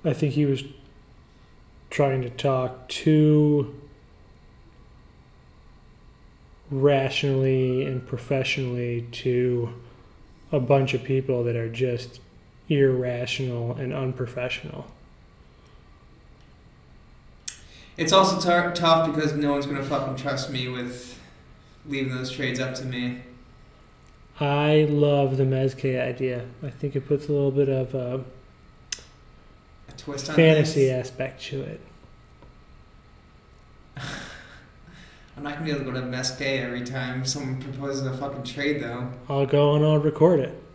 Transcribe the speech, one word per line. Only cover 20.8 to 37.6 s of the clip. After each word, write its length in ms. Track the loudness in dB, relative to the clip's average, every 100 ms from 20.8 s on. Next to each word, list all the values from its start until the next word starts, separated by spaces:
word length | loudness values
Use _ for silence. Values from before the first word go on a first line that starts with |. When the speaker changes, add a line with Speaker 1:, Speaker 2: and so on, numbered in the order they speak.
| -8 -10 -14 -18 -20 -20 -20 -20 -20 -20 -8
Speaker 2:
leaving 280 | -4 -4
those 160 | -4 -6
trades 300 | -4 -4 -2
up 160 | -4 -6
to 80 |
me. 380 | -6 -4 -4 -6 -14 -20 -20 -20 -20 -20 -20 -20 -20 -20 -20 -4
Speaker 1:
I 480 | 0 2 4 6 6
love 480 | 4 4 4 2 2
the 80 |
Mezque 400 | 2 2 0 0
idea. 640 | -2 -2 -4 -2 -4 -4 -8 -12
I 80 | -12
think 240 | -6 -4 -4
it 100 | 0
puts 220 | -2 2
a 40 |
little 180 | 2 2
bit 180 | 2 2
of 260 | 2 -2
a 300 | -4 -6 -6 -8 -18 -20 -20 -20 -20 -14 -14 -14 -20 -20 -20 -20 -20 -20 -20 -20
Speaker 2:
A 40 | -16
twist 320 | -10 -8 -2
on 60 | 4
Speaker 1:
fantasy 500 | 6 6 4 2 2
Speaker 2:
things? 200 | 2 -6
Speaker 1:
aspect 340 | -8 -8 -8 -10
to 160 | -10
it. 180 | -10 -14 -18 -20 -20 -20 -20 -20 -20 -20 -20 -20 -20 -20 -20 -20 -20 -20 -20 -20 -20 -20 -20 -14
Speaker 2:
<laughs> 60 | -12 -12 -14 -18 -20 -20 -20 -20 -20 -20 -20 -20 -20 -12
I'm 60 |
not 100 | -10
gonna 100 | -6 -4
be 40 |
able 120 | -4
to 60 | -4
go 80 | -6
to 60 | -6
Mezque 340 | -4 -6 -4
every 420 | -2 -2 -4 -6
time 400 | -6 -6 -6 -4
someone 360 | -4 -4 -6 -6